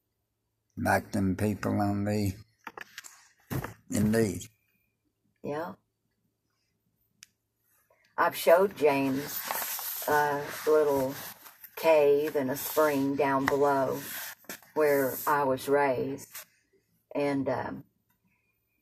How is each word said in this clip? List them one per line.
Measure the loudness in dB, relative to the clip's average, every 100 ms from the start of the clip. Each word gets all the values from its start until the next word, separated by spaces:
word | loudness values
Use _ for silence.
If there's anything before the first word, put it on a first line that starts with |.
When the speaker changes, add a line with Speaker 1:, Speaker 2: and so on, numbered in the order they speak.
| _ _ _ _ _ _ _ -6
Speaker 1:
Like | 0 0 0
them | -2 -2 0
people | -2 -2 -2 -2
on | -2 -2
the, | -2 -2 -2 -6 -16 _ -18 -18 -18 -20 -20 -20 _ _ -10 -8 -8 -14 -6
in | 0 2
need. | 2 0 -2 -12 _ _ _ _ _ _ _ _ _
Speaker 2:
Yeah. | -10 -8 -10 -14 _ _ _ _ _ _ _ _ _ _ _ _ _ _ -20 _ _ _ _ _ _ _ _ -2
I've | -2 0
showed | 6 6 6 2
James | 2 2 0 -2 -6 -10 -8 -6 -6 -8 -8 -6 0
a | 2 2 -2 -6 -6 2
little | 4 4 2 -2 -6 -16 -18 -20 -20 -20 0
cave | 4 6 6 4 2 -2
and | -2
a | -4
spring | -2 2 2 2 -2 0
down | 0 2 0
below | 2 2 2 0 -4 -8 -12 -12 -16 -18 -20 -8
where | 0 2 2 0 -2 -2
I | 0
was | 0 -2 2
raised. | 2 2 0 -4 -8 -14 -20 -20 _ _ _ _ _ _
And, | -4 -2 0 -2
um, | -4 -6 -10 -14 _ _ _ _ _ _ _ _ _